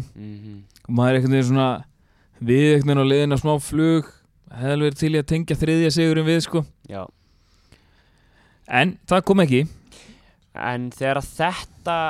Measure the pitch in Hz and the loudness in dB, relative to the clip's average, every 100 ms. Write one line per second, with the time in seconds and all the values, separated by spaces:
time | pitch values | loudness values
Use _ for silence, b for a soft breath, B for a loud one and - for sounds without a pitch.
0 | 127 - 104 104 107 101 101 - - 117 | -4 -14 -18 -16 -18 -20 -20 -18 -4 0
1 | 123 131 127 135 123 135 131 120 - _ | 2 2 2 2 2 2 0 -2 -10 _
2 | _ _ _ - 120 127 151 151 143 139 | _ _ _ -8 0 2 4 4 2 2
3 | 135 139 147 135 151 151 - 147 160 165 | 4 2 2 0 0 -2 -2 0 2 2
4 | 147 - _ _ - 120 - 147 151 139 | -2 -12 _ _ -20 -8 -4 0 -2 0
5 | 156 156 147 160 165 151 160 165 165 160 | -2 0 0 -2 -2 -2 0 2 2 2
6 | 165 156 160 165 156 170 147 _ - 98 | 2 2 2 0 0 -4 -6 _ -16 -14
7 | 92 _ _ b b b b b b b | -14 _ _ b b b b b b b
8 | b b b b b b - 123 165 - | b b b b b b -4 0 0 -2
9 | - 180 - 196 165 127 156 B B B | 0 2 4 4 4 2 0 B B B
10 | B B B B _ - 117 123 123 - | B B B B _ -10 -8 -6 -8 -6
11 | 135 135 135 - 165 180 - - - 165 | -4 -4 -6 -4 -4 -4 -12 -12 -6 -4